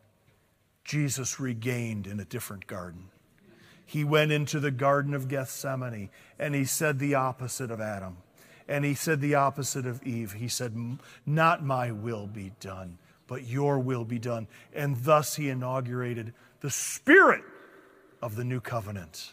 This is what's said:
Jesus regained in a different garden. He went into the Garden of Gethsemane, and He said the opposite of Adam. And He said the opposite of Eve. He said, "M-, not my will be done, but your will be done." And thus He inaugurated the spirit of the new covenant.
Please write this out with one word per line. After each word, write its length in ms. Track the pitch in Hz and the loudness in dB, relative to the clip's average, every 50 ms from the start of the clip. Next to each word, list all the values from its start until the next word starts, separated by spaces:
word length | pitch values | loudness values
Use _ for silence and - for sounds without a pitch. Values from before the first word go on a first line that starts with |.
| _ _ _ _ _ _ _ _ _ _ _ _ _ _ _ _ - | _ _ _ _ _ _ _ _ _ _ _ _ _ _ _ _ -8
Jesus 560 | - - 151 147 139 113 135 123 120 - - | -4 -2 0 0 0 -2 -2 -4 -4 -4 -4
regained 680 | 135 127 120 110 110 127 123 120 117 117 110 104 95 | -4 -4 -4 -2 -2 -2 -2 -2 -2 -4 -4 -4 -6
in 140 | 95 101 104 | -6 -8 -8
a 40 | 95 | -8
different 420 | - - 117 - - 104 98 92 | -8 -8 -8 -8 -10 -12 -12 -12
garden. 440 | - 98 95 90 90 82 87 92 92 _ _ _ _ _ _ _ - - - - - - - _ | -10 -10 -10 -10 -10 -12 -14 -18 -20 _ _ _ _ _ _ _ -20 -20 -20 -20 -20 -20 -20 _
He 160 | - - 151 | -6 -4 -2
went 300 | 147 143 151 151 151 156 | 2 4 6 6 6 4
into 260 | 151 147 147 - - 151 | 4 2 0 0 -2 0
the 140 | 139 147 | 0 0
Garden 420 | 135 120 139 139 143 143 139 143 143 | 0 2 2 4 4 4 2 0 -2
of 140 | 139 131 131 | -4 -4 -4
Gethsemane, 840 | 143 135 131 - - - - 139 135 127 127 123 117 107 98 98 - - - - - - | -4 -4 -4 -6 -8 -8 -6 -6 -6 -4 -6 -6 -8 -8 -10 -12 -14 -18 -20 -20 -8 -6
and 160 | - 151 143 | -4 -2 0
He 100 | 139 135 | 0 0
said 340 | 127 - - 165 151 147 131 | 0 0 0 2 2 2 0
the 160 | 143 143 139 | 0 2 2
opposite 560 | 135 131 131 123 - 127 120 - - 135 113 | 2 2 0 -2 -4 -6 -8 -6 -6 -6 -6
of 100 | 117 107 | -6 -6
Adam. 380 | 107 107 104 98 95 92 90 87 90 _ _ - - - - - - | -6 -6 -6 -6 -8 -10 -12 -14 -20 _ _ -20 -20 -20 -20 -16 -8
And 180 | - 143 143 143 | -4 -2 0 2
He 100 | 143 143 | 0 0
said 260 | - - 165 160 143 | 0 0 0 2 2
the 160 | 139 147 147 | 2 4 4
opposite 500 | 143 139 135 131 - 135 - - 143 123 | 4 4 4 2 0 -4 -4 -4 -4 -4
of 160 | 127 120 127 | -4 -6 -6
Eve. 300 | - 131 117 117 113 101 | -6 -6 -4 -4 -6 -6
He 160 | 95 104 113 120 | -8 -8 -6 -6
said, 240 | - - 131 120 | -4 -4 -4 -6
"M-, 260 | 107 117 117 117 123 143 - - - - - | -6 -6 -6 -6 -8 -10 -12 -16 -20 -10 -4
not 400 | 143 147 160 160 165 175 170 160 | 0 2 4 6 6 4 4 2
my 280 | 139 135 127 123 120 | 0 0 0 0 -2
will 340 | 113 104 104 120 117 104 101 | -2 -4 -4 -4 -4 -4 -6
be 240 | 101 104 110 98 95 101 - | -8 -10 -10 -10 -12 -12 -12
done, 400 | - 98 95 92 92 90 87 87 _ - _ _ _ | -12 -10 -10 -10 -12 -12 -14 -18 _ -20 _ _ _
but 180 | - 127 131 135 | -10 -10 -8 -6
your 340 | 117 120 139 143 143 143 135 | -4 0 2 4 4 4 2
will 260 | 123 127 131 120 117 | 2 0 -2 -2 -2
be 140 | 110 123 117 | -4 -4 -4
done." 300 | 107 123 120 113 110 - - - - - | -4 -4 -4 -4 -6 -10 -14 -20 -20 -12
And 300 | - - 147 143 139 117 123 | -8 -4 -2 -2 -2 0 4
thus 320 | 156 156 151 139 - - | 6 6 6 6 4 -2
He 120 | - 151 139 | -4 -2 -2
inaugurated 840 | 131 127 127 127 127 135 127 120 123 123 123 120 120 117 110 110 - _ - - _ _ | -2 -2 -4 -4 -4 -4 -4 -4 -4 -4 -4 -4 -4 -6 -6 -10 -12 _ -20 -20 _ _
the 100 | - 143 | -6 -6
spirit 720 | - - - - - - - - 302 392 359 285 180 117 - - - - - - - - - - - - - _ - _ | -4 -4 -4 -6 -6 2 6 10 10 12 12 10 8 4 0 -8 -20 -20 -20 -20 -20 -20 -20 -20 -20 -20 -20 _ -14 _
of 160 | - 120 104 | -8 -6 -6
the 80 | 113 123 | -4 -4
new 160 | 123 127 127 | -2 -2 -4
covenant. 720 | - - 127 117 101 101 104 98 87 80 82 - - - | -4 -4 -6 -6 -6 -6 -8 -10 -10 -12 -14 -16 -16 -16